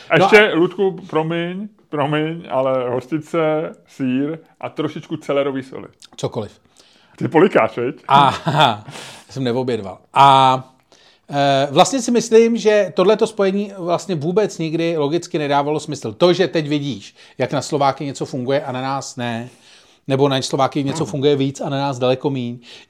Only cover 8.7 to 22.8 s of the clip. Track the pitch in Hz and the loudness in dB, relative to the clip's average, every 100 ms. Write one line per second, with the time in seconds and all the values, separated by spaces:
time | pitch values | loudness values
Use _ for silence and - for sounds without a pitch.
8.7 | 107 107 - - - - - 131 117 127 | 2 -8 -18 -18 -20 -14 -6 -4 -2 -2
9.7 | 113 98 92 _ 135 139 135 131 131 - | -4 -6 -14 _ 6 8 8 6 2 -2
10.7 | _ _ _ _ _ - 143 143 139 143 | _ _ _ _ _ -8 0 2 2 2
11.7 | 139 185 269 247 240 226 226 233 226 196 | 4 2 2 -2 -2 4 4 4 2 2
12.7 | 214 185 156 185 214 220 - 196 202 208 | 2 2 2 2 2 0 0 -2 -2 -4
13.7 | 196 170 165 180 175 147 185 202 - 160 | -8 -4 -4 -4 -6 -2 0 0 -2 -6
14.7 | 160 165 165 143 170 170 165 143 143 143 | -2 -2 -2 -2 -2 -4 -4 0 0 0
15.7 | 156 - 143 117 107 175 175 180 170 143 | -4 -6 -8 -8 2 2 4 0 -2 -2
16.7 | 147 143 104 - - - - 127 147 - | -4 -4 -8 -12 -20 -16 -6 -4 -4 -4
17.7 | 147 139 135 147 - - 139 127 139 147 | 0 0 -2 -6 -8 -8 -6 -2 -2 -4
18.7 | 127 131 135 127 - 120 113 123 - _ | -6 -6 -6 -8 -8 -6 -6 -10 -16 _
19.7 | - _ _ - 135 139 135 120 156 131 | -20 _ _ -2 2 2 2 -2 0 0
20.7 | 156 139 156 165 151 139 143 139 131 170 | 0 -4 -4 -6 0 2 2 0 -4 -6
21.7 | 139 139 127 127 131 151 135 120 123 - | -4 -4 -2 0 0 -2 -4 -6 -10 -16
22.7 | - | -20